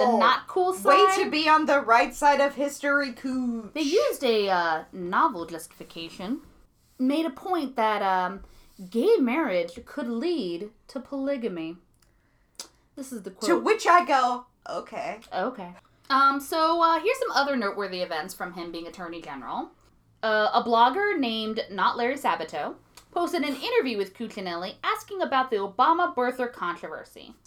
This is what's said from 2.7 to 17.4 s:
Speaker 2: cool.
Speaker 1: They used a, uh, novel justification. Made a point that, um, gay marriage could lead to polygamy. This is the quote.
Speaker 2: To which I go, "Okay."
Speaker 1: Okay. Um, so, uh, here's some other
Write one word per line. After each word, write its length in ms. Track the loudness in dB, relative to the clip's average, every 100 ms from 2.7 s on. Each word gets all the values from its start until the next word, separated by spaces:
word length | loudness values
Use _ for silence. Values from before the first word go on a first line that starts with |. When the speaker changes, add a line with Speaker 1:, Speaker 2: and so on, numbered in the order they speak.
| -2 0 0 0
Speaker 2:
cool. 560 | -6 -6 -4 -4 -6 -8
Speaker 1:
They 80 | -4
used 420 | 0 2 2 0
a, 260 | 2 2 2
uh, 340 | 2 2 -2 -6
novel 540 | -10 -2 2 2 0 -8
justification. 960 | -12 -14 -18 -18 -14 -14 -10 -8 -8 -10 -20 _ _ _ -4
Made 260 | 0 0 -2
a 60 |
point 440 | -6 -4 -4 -2 0
that, 260 | 0 0
um, 420 | 0 0 -2 -6 -16 -20 -20 -20 -6
gay 280 | 0 4 4
marriage 640 | 4 0 0 0 -2 -8 -12
could 240 | -8 -6
lead 600 | -4 -2 -2 -4 -6 -10 -14 -14
to 100 | -14
polygamy. 800 | -10 -6 -4 -4 -4 -6 -8 -12 _ _ _ _ _ _ _ -20 -20 _ _ -18
This 160 | -14
is 120 | -12
the 80 | -14
quote. 180 | -6 0
Speaker 2:
To 100 | 2
which 280 | 2 2 4
I 180 | 4 6
go, 400 | 2 2 -2 -8 _ -10
"Okay." 500 | -10 -8 -10 -8 -10 -10
Speaker 1:
Okay. 400 | -6 -6 -6 -14 -16 _ _ -2
Um, 300 | 4 4 2
so, 400 | -2 0 2 4
uh, 160 | 2 2
here's 180 | 0 -2
some 120 | 0
other 240 | 0